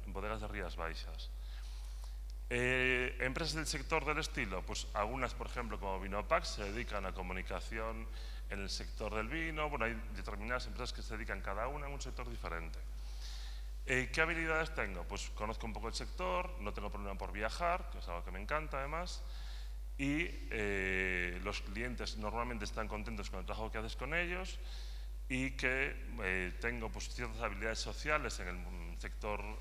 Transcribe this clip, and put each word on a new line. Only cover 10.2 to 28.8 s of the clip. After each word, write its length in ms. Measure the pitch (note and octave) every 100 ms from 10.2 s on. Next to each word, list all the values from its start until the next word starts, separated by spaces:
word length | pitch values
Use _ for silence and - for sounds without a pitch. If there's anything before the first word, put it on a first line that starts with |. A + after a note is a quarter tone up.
| G2 G2+ G#2+ B2 A2+
empresas 260 | G#2 B2
que 100 | -
se 140 | - A2
dedican 240 | A2 G2+
cada 260 | G2+ G2 A#2+
una 200 | D3 C#3+
a 20 |
un 120 | C#3
sector 260 | C3+ B2 A#2+
diferente. 500 | A2+ F2+ E2 D#2+ - - - - - - - - - - - -
Eh, 220 | C3 B2
¿qué 100 | C3
habilidades 520 | D#3+ E3 D#3+ D#3+ D#3+
tengo? 300 | - G#2+ F2+
Pues 260 | E2+ G2 - -
conozco 320 | G#2+ A2 A2+
un 60 |
poco 160 | G#2 A2
el 40 |
sector, 560 | A2 A2+ - F3+ F3+ F3 -
no 120 | G2+
tengo 160 | - G2+
problema 280 | G#2 G2+ F#2+
por 140 | F#2+
viajar, 580 | F#2+ A2 - E3+ F3+ -
que 80 | G#2
es 80 | -
algo 160 | F2
que 80 | F2
me 100 | F2+
encanta 380 | G#2 D3+ D#3 C#3
además, 420 | C#3 D#3+ F3+ - - - - - - - - -
y, 300 | C#3 D3 F3+ - -
eh, 880 | A2 G#2 G2 F#2+ F#2+ F#2 F#2 F2+ F2+
los 180 | F#2+ G2
clientes 560 | - G2+ B2 A#2+ G#2+ A2
normalmente 480 | G#2+ A2+ A#2+ A#2 G#2
están 220 | - A2
contentos 420 | G#2+ G#2+ A2 G2
con 100 | F#2+
el 60 | F#2
trabajo 260 | G2+ A2
que 60 | A2
haces 180 | A2 -
con 180 | B2+ E3
ellos 420 | F3 F3+ F#3 - - - - - - - -
y 220 | B2+ C3+
que, 440 | C3 C3 C3 C#3 - - A#2
eh, 300 | G2 F#2 F2+ E2+
tengo, 320 | A#2 A#2+ A2
pues, 220 | G#2 -
ciertas 260 | - B2 A2
habilidades 380 | A2+ G2+ A2 A2
sociales 600 | A#2 G2+ C#3+ D3+ B2+ -
en 80 | F2+
el 500 | F2+ F2 F2+